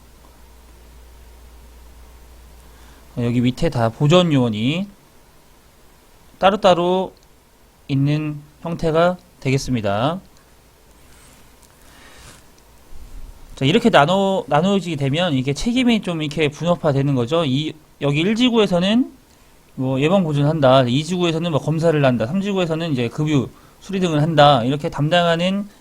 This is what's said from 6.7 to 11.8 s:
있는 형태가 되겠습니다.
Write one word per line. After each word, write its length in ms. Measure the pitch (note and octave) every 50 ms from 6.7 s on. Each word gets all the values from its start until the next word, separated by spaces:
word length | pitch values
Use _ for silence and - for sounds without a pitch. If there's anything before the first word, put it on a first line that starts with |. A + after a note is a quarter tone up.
| F3+ E3 F3 F3 F3+ F#3 F#3+ - - - _ _ - _ _ _ _ _ _ _ _ _ _ -
있는 540 | C#3+ C3+ C#3 C#3+ D3 D3+ D3+ D#3 D3+ D3 D3 - - -
형태가 560 | - E3+ E3+ C#3+ - E3 D3+ D#3+ E3+ F3 F3+ F3+ - _ _ -
되겠습니다. 800 | - C3 B2+ C3+ - - B2+ A#2 G#2 G2+ G2 G#2 A#2+ D3 E3+ F#3+ - - - - _ _ _ _ _ _ _ _ _ _ - - - - - - - - - - - - - - - - _ _